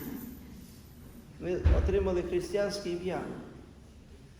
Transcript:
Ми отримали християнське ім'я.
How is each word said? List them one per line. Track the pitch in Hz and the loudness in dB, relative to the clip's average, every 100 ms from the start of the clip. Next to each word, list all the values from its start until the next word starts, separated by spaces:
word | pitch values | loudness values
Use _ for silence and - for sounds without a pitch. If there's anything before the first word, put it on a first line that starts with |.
| - - - - - - - - - - - - - - | -6 -8 -10 -12 -14 -16 -16 -18 -18 -18 -18 -18 -18 -8
Ми | 170 180 185 180 | -2 4 6 6
отримали | - 196 190 180 | 6 6 4 2
християнське | 175 175 - 202 202 - 175 | 2 0 2 2 2 0 -2
ім'я. | 175 180 156 117 - - - - - - - - - - - | -2 0 -2 -2 -8 -12 -16 -18 -20 -20 -20 -20 -20 -20 -18